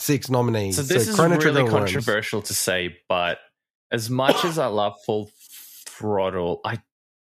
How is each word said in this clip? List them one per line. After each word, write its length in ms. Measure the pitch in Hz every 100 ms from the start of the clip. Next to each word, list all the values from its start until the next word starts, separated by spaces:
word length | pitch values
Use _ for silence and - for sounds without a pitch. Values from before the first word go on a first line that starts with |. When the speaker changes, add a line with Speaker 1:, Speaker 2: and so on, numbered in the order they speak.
Speaker 1:
six 280 | - 139 -
nominees. 460 | 127 120 110 98 95
Speaker 2:
So 60 |
this 240 | 135 120 113
Speaker 1:
So 60 |
Speaker 2:
is 40 | 208
Speaker 1:
Chrono 200 | 165 151
Speaker 2:
really 80 |
Speaker 1:
Trigger 160 | 156 139
and 120 | 120
Worms. 200 | 143 98
Speaker 2:
controversial 480 | 101 117 104 - 107
to 120 | -
say, 440 | 104 - 92 87 - -
but 300 | 92 87 - - _ _ _ _
as 200 | 117 113
much 340 | 127 135 -
as 160 | 175 160
I 60 | 127
love 300 | 104 104 - -
Full 260 | 107 101 _ - - - - -
Throttle, 760 | - 110 101 95 92 87 85 107
I, 160 | 113 - _ _ _ _